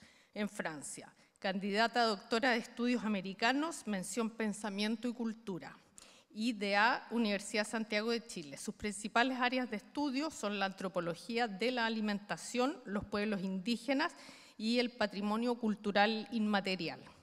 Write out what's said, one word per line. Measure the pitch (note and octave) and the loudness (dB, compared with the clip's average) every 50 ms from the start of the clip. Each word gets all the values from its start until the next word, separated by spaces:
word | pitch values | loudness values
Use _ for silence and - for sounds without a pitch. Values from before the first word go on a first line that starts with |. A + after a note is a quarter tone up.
| - - - - _ _ _ | -20 -20 -20 -20 _ _ _
en | G#3 G#3+ G3+ | -4 -4 -4
Francia. | - - F#3 E3+ D#3 C#4+ - - - - - - - _ - _ _ _ | -4 -4 -4 -4 -4 -6 -8 -10 -10 -12 -14 -16 -20 _ -20 _ _ _
Candidata | - G3 F#3 G3+ F3+ G#3 G3 G#3 A3+ A3+ A#3 A#3+ A#3 | -2 -2 -2 0 -2 0 2 4 2 4 4 4 4
a | |
doctora | A3+ G#3 F#3+ - - A#3+ A3+ C#4 C4 | 4 2 0 -2 -2 0 2 4 4
de | A3+ A3+ | 4 2
Estudios | A3 - - - A#3+ B3 B3 A3+ F#3 | 0 -4 -4 -2 0 2 2 2 2
Americanos, | A3 G#3+ F#3+ F3+ G3 F#3 - A3+ A#3 C4 C#4+ D4+ E4 D#4 - - | 0 0 0 -2 -4 -4 2 2 2 4 4 0 -2 -4 -6 -4
mención | G#3+ G#3 F#3+ F3+ - - A#3+ A3 A3 | -4 -2 -2 -2 -4 -2 -2 -2 -2
Pensamiento | A3+ - A3+ G#3+ G3 - - G#3+ G3 G3+ G#3 G#3+ A#3 A3+ - B3 | -2 -2 -2 -2 -2 -2 -4 -4 -2 0 0 0 0 0 -2 -4
y | A3+ | -4
Cultura. | - A#3 A3+ G#3 A3 - - F#3+ E3 F3 F3 - - - _ _ - - - - - - _ - | -2 -4 -4 -4 -6 -6 -8 -6 -6 -8 -10 -14 -18 -20 _ _ -20 -20 -20 -20 -20 -20 _ -6
idea, | G#3 A3 B3 A#3+ G3+ G3+ G3+ G3+ G3+ G#3+ A#3+ C#4+ E4 - - | -2 -2 -2 0 0 0 2 6 6 6 6 6 2 -2 -2
Universidad | A3 A#3+ A#3 G#3 G3+ G3 G3+ - - G#3+ G#3 | 0 2 2 2 2 0 -2 0 0 0 0
Santiago | - - A3+ A3 A3 A3 G#3 G#3+ A#3 | 0 -2 -4 -2 0 0 0 2 2
de | A#3 A#3 A3+ | 0 -2 -4
Chile. | - - F#3+ D#3+ C#3+ C#3 | -6 -10 -10 -10 -10 -10
Sus | - - - - | -8 -8 -8 -8
principales | - - G#3 G3+ - - G#3+ - A#3 A#3+ C4 C4 A#3+ | -6 -6 -6 -6 -6 -8 0 4 4 4 4 4 2
áreas | B3+ B3 B3+ B3+ B3+ B3 | 2 2 2 2 0 0
de | A3 | -4
estudio | G3+ - - - D4 C#4+ D4 B3 C4+ D4+ D#4+ | -6 -8 -6 -4 -2 -2 0 0 0 -2 -2
son | - - - G3+ G#3 G3 | -4 -4 -2 -2 0 0
la | G3 | 0
antropología | F#3+ F#3+ - F#3+ F#3+ F#3 F3+ E3+ E3+ E3 - - - A#3 A3+ A#3+ A3+ | -2 -2 -4 -6 -2 -2 -2 -2 -2 -4 -6 -8 -4 0 0 0 0
de | G3 F3+ A3 A#3+ B3+ | -2 -2 -2 0 0
la | A#3+ A3+ | 0 0
alimentación, | A3+ A3+ A3 G#3 G#3+ G3+ G3 G#3 - F3+ - - - - A#3+ B3 C#4 F4 - - | 0 0 0 0 0 0 -2 -2 -4 -6 -6 -6 -4 0 0 0 0 0 -4 -8
los | F3 G3 G#3 - | -6 -4 -4 -4
pueblos | - - G#3 G#3 G#3+ G#3 F#3 F#3 | -2 -2 0 0 0 0 -2 -2
indígenas | F#3+ F#3+ F#3+ F3+ A#3 A#3+ A3 - - C4+ C4+ D#4+ - - - - - - - - - - | -2 -4 -2 0 -2 -2 -2 0 0 2 2 2 0 -2 -8 -16 -18 -20 -20 -20 -20 -12
y | - G#3+ A3 A#3+ B3 | -4 0 2 4 4
el | A#3+ A#3+ | 2 2
patrimonio | A#3+ - G#3+ G3+ - G3 G3+ G#3 G#3+ A3+ A#3+ B3 A#3+ A#3 | 0 -2 -2 -2 0 -2 -2 0 0 2 2 0 0 2
cultural | - A3 G3+ - G#3+ G#3 G3 G3+ G3+ G#3+ A3 A3 G#3 - - | 2 0 0 0 -2 2 4 6 6 6 4 0 -2 -2 -2
inmaterial. | A3+ G#3+ G#3+ G#3 G3 F3+ F#3+ F#3 F3+ E3+ D3+ C3 C3 - - - - | 0 2 4 2 2 2 2 0 0 -2 -4 -4 -6 -12 -18 -20 -20